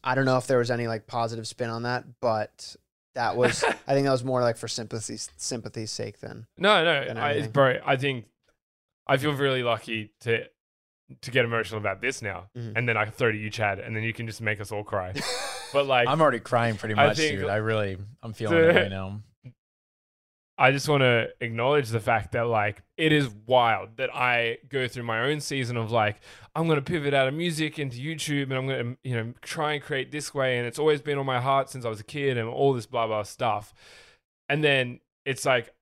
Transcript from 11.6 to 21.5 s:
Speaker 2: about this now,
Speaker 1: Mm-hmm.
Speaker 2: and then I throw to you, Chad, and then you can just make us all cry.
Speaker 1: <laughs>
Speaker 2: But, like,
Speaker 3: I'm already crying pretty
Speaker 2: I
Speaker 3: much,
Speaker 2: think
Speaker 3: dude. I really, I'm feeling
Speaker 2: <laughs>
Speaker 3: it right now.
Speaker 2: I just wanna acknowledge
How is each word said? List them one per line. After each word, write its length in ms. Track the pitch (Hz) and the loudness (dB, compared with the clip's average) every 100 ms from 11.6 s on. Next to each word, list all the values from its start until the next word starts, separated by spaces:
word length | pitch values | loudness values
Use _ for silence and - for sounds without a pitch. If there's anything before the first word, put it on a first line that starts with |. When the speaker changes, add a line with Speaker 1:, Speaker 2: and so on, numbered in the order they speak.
| 110 110 | -2 -4
Speaker 2:
about 220 | 104 95 | -4 -4
this 200 | 123 135 | -4 -6
now, 280 | 104 92 92 123 | -8 -10 -12 -12
Speaker 1:
Mm-hmm. 200 | 117 110 | -6 -2
Speaker 2:
and 120 | 120 | 0
then 80 | 110 | 0
I 80 | 107 | -2
throw 260 | - 120 | 0 0
to 60 | 107 | 0
you, 120 | 107 | -6
Chad, 300 | 104 104 98 | -2 -2 -2
and 160 | 117 110 | -6 -4
then 80 | |
you 100 | 113 | -4
can 140 | 110 113 | -6 -10
just 140 | 101 | -6
make 180 | 110 104 | -4 -4
us 120 | 101 | -6
all 120 | 104 | -8
cry. 300 | 104 104 92 101 | -4 -4 -4 -6
Speaker 1:
<laughs> 60 | - - - - - | -6 -6 -8 -10 -2
Speaker 2:
But, 140 | 143 139 | 0 4
like, 200 | 127 120 | 4 4
Speaker 3:
I'm 140 | 151 | 6
already 180 | 156 123 | 4 2
crying 360 | - 120 117 107 | 0 2 2 -2
pretty 160 | 110 | -2
Speaker 2:
I 140 | 107 143 | 4 4
Speaker 3:
much, 100 | - | 4
Speaker 2:
think 220 | 156 139 | 0 0
Speaker 3:
dude. 100 | 110 | -2
I 60 | 104 | 0
really, 420 | 110 110 101 95 101 123 | 0 0 -2 -6 -12 -14
I'm 120 | 117 | -14
feeling 240 | 101 110 165 | -6 2 6
Speaker 2:
<laughs> 60 | |
Speaker 3:
it 120 | 165 175 | 6 6
right 160 | 127 | 2
now. 300 | 95 95 101 107 _ 131 _ _ _ _ _ _ _ _ _ _ - | -4 -8 -10 -14 _ -20 _ _ _ _ _ _ _ _ _ _ 4
Speaker 2:
I 160 | 135 | 4
just 160 | 139 135 | 4 2
wanna 420 | 143 127 117 - - | 4 6 4 2 -6
acknowledge 480 | 120 | -8